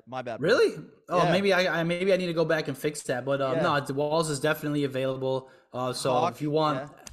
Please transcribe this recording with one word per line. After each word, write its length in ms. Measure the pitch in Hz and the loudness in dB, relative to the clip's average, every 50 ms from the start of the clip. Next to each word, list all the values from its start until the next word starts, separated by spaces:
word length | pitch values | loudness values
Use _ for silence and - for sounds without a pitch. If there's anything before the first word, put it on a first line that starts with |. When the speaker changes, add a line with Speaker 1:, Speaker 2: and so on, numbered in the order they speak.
| - | -14
Speaker 1:
my 160 | 113 123 127 | -12 -10 -8
bad, 200 | 123 120 110 110 | -6 -6 -6 0
bro. 80 | 139 180 | 2 4
Speaker 2:
Really? 280 | 247 320 453 294 - 156 - - - _ _ - | 4 4 4 2 0 -6 -14 -18 -20 _ _ -2
Oh, 140 | 170 180 170 | 2 2 4
Speaker 1:
Yeah. 80 | 175 | 4
Speaker 2:
maybe 220 | 170 196 196 196 185 | 4 4 4 4 4
I, 260 | 180 185 170 156 165 | 4 4 2 0 0
I, 40 | 165 | 0
maybe 300 | 170 175 175 185 196 185 | 0 -2 0 2 2 2
I 40 | |
need 100 | 180 185 | 2 0
to 60 | 170 165 | -2 0
go 120 | 170 165 | 0 0
back 220 | 156 160 156 156 | 2 0 -2 -2
and 100 | 151 131 | -4 -6
fix 240 | - - 151 151 - - | -4 -4 -4 -4 -4 -4
that, 220 | - 131 123 127 | -4 -4 -4 -2
but, 160 | 139 139 135 | -2 0 0
um, 140 | 139 131 143 | 0 0 0
Speaker 1:
Yeah. 80 | - - | 2 2
Speaker 2:
no, 120 | 170 147 | 2 2
it's, 140 | 143 135 139 | 0 -2 -2
Walls 380 | 135 139 147 147 151 165 165 156 | -2 -2 0 0 2 0 0 0
is 100 | 147 131 | -2 0
definitely 440 | - 151 160 160 151 147 147 147 143 | 0 0 0 0 -2 -2 -2 0 -2
available. 680 | 131 127 127 131 131 131 131 131 131 131 131 131 - - - _ - - | -2 -2 -2 -2 -2 -2 -2 -2 -2 -2 -2 -4 -8 -20 -20 _ -12 -6
Uh, 180 | 123 127 127 | -4 -4 -4
so 200 | 123 - - 135 | -4 -2 0 2
Speaker 1:
Hawk, 240 | 127 147 160 175 170 | 2 2 2 0 -2
Speaker 2:
if 60 | - 147 | -2 -4
you 80 | 151 | 0
want 360 | 147 156 156 151 143 131 143 147 - - - - | 0 2 2 2 0 -2 -6 -10 -16 -20 -20 -20